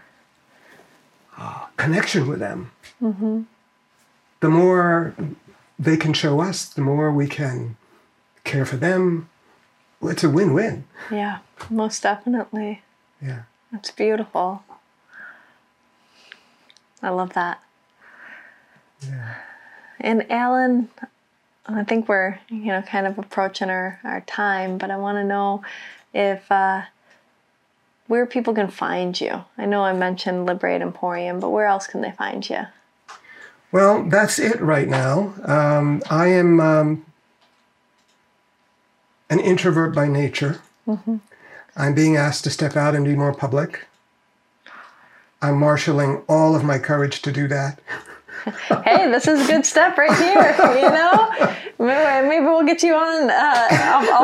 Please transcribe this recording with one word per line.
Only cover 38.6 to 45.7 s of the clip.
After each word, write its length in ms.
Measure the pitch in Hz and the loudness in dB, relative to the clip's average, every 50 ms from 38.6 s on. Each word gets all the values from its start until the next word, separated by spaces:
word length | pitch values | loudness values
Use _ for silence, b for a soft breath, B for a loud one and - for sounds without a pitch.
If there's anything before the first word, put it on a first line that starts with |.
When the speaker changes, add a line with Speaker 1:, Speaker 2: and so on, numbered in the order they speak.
| _ _ _ _ _ _ _ _ _ _ _ _ _ - | _ _ _ _ _ _ _ _ _ _ _ _ _ -2
Speaker 1:
an 100 | 156 185 | 0 2
introvert 540 | - 196 180 175 - 185 156 160 165 160 160 | 2 2 2 2 2 2 2 2 0 0 0
by 120 | 151 143 | 0 0
nature. 540 | 147 139 143 143 131 - - 143 139 160 - - _ _ _ _ | 2 0 0 0 -2 -2 -4 -4 -4 -4 -6 -12 _ _ _ _
Speaker 2:
Mm-hmm. 300 | 226 214 185 - 220 226 214 - B B B B B B B B B _ | -6 -6 -4 -4 -6 -6 -6 -8 B B B B B B B B B _
Speaker 1:
I'm 180 | - 139 143 143 | -4 -2 0 2
being 220 | 151 156 156 160 | 2 4 4 4
asked 280 | 147 143 147 143 - - | 2 2 0 -2 -4 -6
to 60 | 143 | -6
step 260 | - - 160 143 - | -4 -2 -4 -2 0
out 180 | 151 147 151 151 | 0 0 2 2
and 100 | 147 143 | 0 0
be 120 | 143 143 | 0 0
more 180 | 143 143 143 139 | 0 0 -2 -2
public. 520 | - - 117 127 143 160 160 - - - - _ _ _ _ _ _ _ _ _ _ _ _ _ _ _ B B B B B B B B B B B B B B _ | -4 -4 -2 -2 -2 -2 -4 -8 -14 -16 -20 _ _ _ _ _ _ _ _ _ _ _ _ _ _ _ B B B B B B B B B B B B B B _
I'm 160 | 147 143 143 143 | -2 0 2 2
marshaling 640 | 147 151 | 2 2